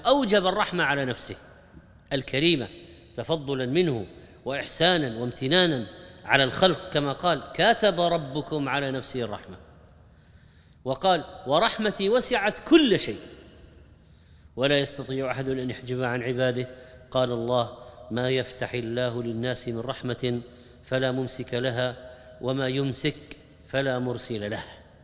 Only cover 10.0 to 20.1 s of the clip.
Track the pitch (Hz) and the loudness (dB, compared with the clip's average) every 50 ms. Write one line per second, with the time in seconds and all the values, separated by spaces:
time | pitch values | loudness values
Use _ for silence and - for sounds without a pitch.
10 | - - - - - - - - - - - - - - - - - 123 113 - | -20 -20 -20 -20 -20 -20 -20 -20 -20 -20 -20 -20 -20 -20 -20 -10 -6 -6 -4 2
11 | - 190 185 160 135 - - - - 127 139 165 214 220 - - 214 214 - - | 4 4 4 4 2 -4 -12 -10 -2 2 4 4 4 2 2 0 -2 -2 0 0
12 | 196 196 226 254 - - 247 214 196 214 - - - - 311 339 302 240 185 147 | 0 2 2 2 2 2 0 0 0 -2 -2 -4 4 6 6 8 8 6 4 2
13 | - - 104 90 - - - - - - - - - - - - - - - - | 0 -2 -6 -8 -12 -16 -20 -20 -20 -20 -20 -20 -20 -20 -20 -20 -20 -20 -20 -20
14 | - - - - - - - - - - - 113 127 139 147 143 139 135 - - | -20 -20 -20 -20 -20 -20 -20 -20 -20 -14 -4 0 2 4 4 2 2 0 -4 -8
15 | 131 - 135 135 135 127 123 135 135 131 131 131 127 127 117 - - 120 127 127 | -8 -6 -4 -4 -4 -4 -4 -4 -2 -2 -2 -2 -4 -4 -6 -8 -6 -6 -4 -2
16 | 127 120 120 127 113 127 127 123 131 127 123 127 127 - - - - - - - | 0 0 -2 -2 -2 -2 0 0 0 0 0 0 -4 -6 -10 -16 -20 -20 -20 -20
17 | - - - 131 127 123 120 117 117 120 123 123 117 107 - - - - - - | -14 -4 0 0 2 2 0 -2 -2 0 2 2 0 0 -4 -12 -18 -20 -20 -20
18 | - - 110 120 127 131 131 131 123 - - - 123 - - 123 113 113 117 120 | -12 -6 -4 -2 0 0 0 0 -2 -4 -6 -8 -8 -6 -6 -6 -6 -4 -4 -2
19 | 127 123 117 120 117 117 113 113 120 127 123 - - 120 117 113 113 127 127 - | -2 -2 -2 -4 -4 -6 -4 -4 -4 -4 -4 -4 -6 -6 -6 -6 -6 -6 -8 -6
20 | - 127 | -6 -6